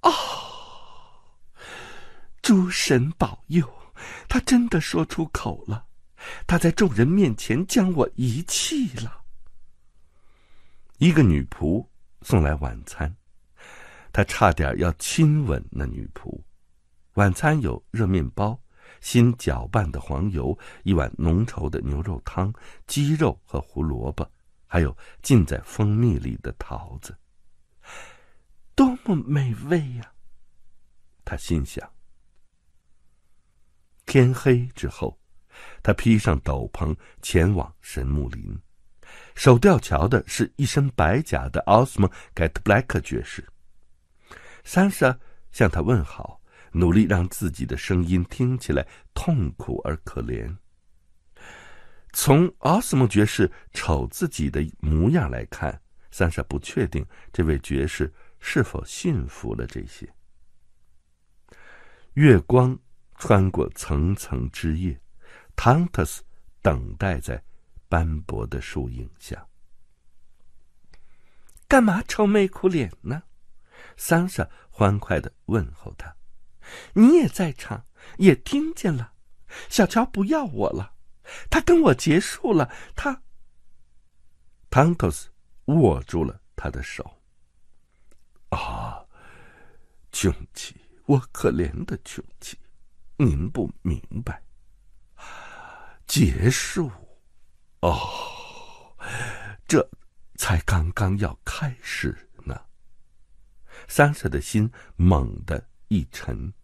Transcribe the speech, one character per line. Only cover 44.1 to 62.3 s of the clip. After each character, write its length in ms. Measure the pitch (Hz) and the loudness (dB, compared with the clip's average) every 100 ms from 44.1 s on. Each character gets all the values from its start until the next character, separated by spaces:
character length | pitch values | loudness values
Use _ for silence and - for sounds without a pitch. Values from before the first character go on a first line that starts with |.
| _ _ - - - | _ _ -20 -20 -20
三 260 | - - 196 | -2 2 2
傻 280 | - 131 127 - - - | 4 0 0 -10 -20 -18
向 200 | - 104 | 2 2
他 100 | 82 | 2
问 240 | 80 120 | 2 0
好， 360 | 71 - - - - - - | 0 -8 -16 -16 -20 -20 -8
努 200 | 85 87 | 2 4
力 120 | 92 | 6
让 220 | 95 95 90 | 6 2 0
自 220 | - 90 | -2 -6
己 140 | - | -4
的 100 | 64 | -8
声 300 | - - 92 | -8 -2 0
音 180 | 85 92 | 2 0
听 340 | 87 - 123 127 | 0 -2 -2 -2
起 120 | - | -2
来 160 | 69 67 - - | -2 -2 -12 -14
痛 360 | - - 156 78 | -8 -2 0 -2
苦 280 | - - 62 | -6 -8 -6
而 120 | - 78 | -6 -8
可 220 | - - | -8 -8
怜。 340 | 58 60 55 95 _ _ _ _ _ - _ - - - - - - - - | -6 -6 -8 -12 _ _ _ _ _ -20 _ -20 -20 -20 -20 -20 -20 -20 -12
从 400 | - - 143 175 - | -2 4 6 4 0
奥 220 | 135 185 | 0 0
斯 160 | - 135 | 2 2
蒙 120 | 127 | 2
爵 160 | 101 | 4
士 260 | 107 - 92 - - | 2 2 0 0 -16
瞅 340 | - - 73 60 | -10 -2 -2 -2
自 200 | - 180 | -6 -6
己 220 | - 71 | -4 -4
的 100 | 76 78 - | -2 -6 -6
模 280 | 76 78 95 | -2 2 2
样 220 | 170 85 | 2 0
来 120 | 62 57 | -6 -10
看， 340 | - 71 - _ - - | -8 -8 -8 _ -20 -20
三 200 | - 87 | -2 0
傻 120 | - | 0
不 160 | - 69 | -6 -6
确 280 | - - 95 | -6 -4 -2
定 200 | 76 65 - - | -4 -8 -14 -14
这 100 | - | -2
位 160 | 80 73 | 0 0
爵 260 | - 67 76 | -2 -2 -2
士 260 | - 90 - - - | -4 -6 -6 -20 -16
是 220 | - - | -4 0
否 220 | 120 - | 0 -4
信 420 | - - 180 131 62 | -10 -6 -4 -4 -6
服 280 | - 57 | -10 -8
了 120 | 53 58 | -8 -8
这 160 | - 50 | -10 -14
些。 200 | - - - - - - - _ _ _ - _ _ _ _ _ - - - - - - | -16 -18 -20 -20 -20 -20 -20 _ _ _ -20 _ _ _ _ _ -20 -20 -20 -20 -20 -10
月 240 | - 151 | 6 8